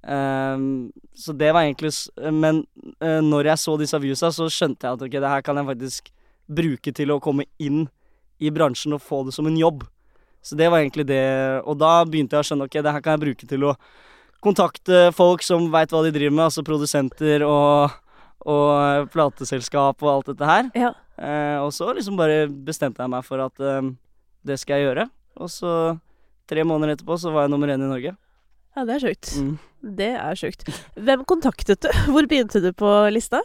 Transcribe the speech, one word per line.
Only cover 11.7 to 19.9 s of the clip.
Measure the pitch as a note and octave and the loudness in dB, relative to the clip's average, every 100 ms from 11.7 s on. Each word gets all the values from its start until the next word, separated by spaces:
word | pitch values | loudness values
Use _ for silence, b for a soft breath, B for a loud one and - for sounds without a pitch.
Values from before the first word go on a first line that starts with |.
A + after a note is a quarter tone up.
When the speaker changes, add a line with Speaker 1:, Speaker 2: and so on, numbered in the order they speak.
| D3 | 2
Speaker 1:
da | D#3 E3+ E3 | 4 6 4
begynte | D#3 C3+ D3 | 0 0 0
jeg | D3 | 0
å | |
skjønne, | D3 C#3 | -4 -4
ok, | D3+ | -2
det | D3 D3 | -2 -2
her | |
kan | D#3 D#3 | -2 0
jeg | D3 | -2
bruke | B2 - | -6 -6
til | C3+ C#3+ | -2 0
å | C#3 b b b b b b | -2 b b b b b b
kontakte | G#3 G3 F3 - - F3+ F3 | 0 2 0 0 4 8 8
folk | E3 F3 F3+ | 8 4 4
som | - F3 E3+ | 0 0 2
vet | D#3+ D#3+ | 2 2
hva | D#3+ D#3+ | 2 2
de | D3 | 0
driver | C#3+ | 0
med, | D3+ D#3+ | 2 2
altså | D#3+ | 0
produsenter | D3 D3+ D3 D3 C3+ - D#3 D3 | -4 -2 0 -2 -2 -2 0 2
og, | D3 D3 C#3+ D3 C#3+ B B B B _ - | 2 4 4 4 2 B B B B _ -2
og, | D3 D3 C#3+ | 2 4 4
eh, | C#3+ C#3+ C#3 | 2 0 -2
plateselskap | E3 D3 - B2+ C3+ A#2+ D3 C#3 | 0 0 0 -6 -6 -4 0 0